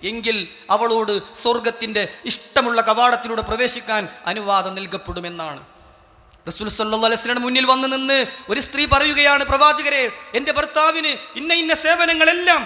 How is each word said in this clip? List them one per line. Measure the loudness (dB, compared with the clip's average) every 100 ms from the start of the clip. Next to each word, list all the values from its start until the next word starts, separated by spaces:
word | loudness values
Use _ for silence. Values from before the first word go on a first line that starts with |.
| -8
എങ്കിൽ | -6 -4 -4 -6 -14 -2
അവളോട് | 0 2 0 0 -2 -4 -4
സ്വർഗത്തിൻ്റെ | 0 0 0 -6 -4 -2 -4 -6 -8
ഇഷ്ടമുള്ള | -8 -2 0 0 0 2
കവാടത്തിലൂടെ | 4 4 2 -2 -6 -4
പ്രവേശിക്കാൻ | -2 -2 -4 -4 -4 -4 -8 -6
അനുവാദം | -6 0 0 0 -6
നൽകപ്പെടുമെന്നാണ്. | -8 -10 -8 -10 -10 -8 -10 -10 -16 -20 -20 -20 _ _ _ _ -10
റസൂൽ | -8 -6 -4
സല്ലല്ലാഹു | -2 0 2
അലൈഹി | 0
വസല്ലമയുടെ | -2 -2 0
മുന്നിൽ | 0 4
വന്ന് | 2 2
നിന്ന് | -2 2 2 0 -4 -6
ഒരു | -4 -4
സ്ത്രീ | -2 2
പറയുകയാണ്, | 4 2 4 4 4 2
"പ്രവാചകരെ, | 4 4 4 0 0 -2 -4 -6 -4
എൻ്റെ | -2 -2
ഭർത്താവിന് | -2 2 2 2 -2 -4 -8 -10
ഇന്ന | -2 0
ഇന്ന | 2 0
സേവനങ്ങളെല്ലാം | 2 2 2 4 2 2 2 2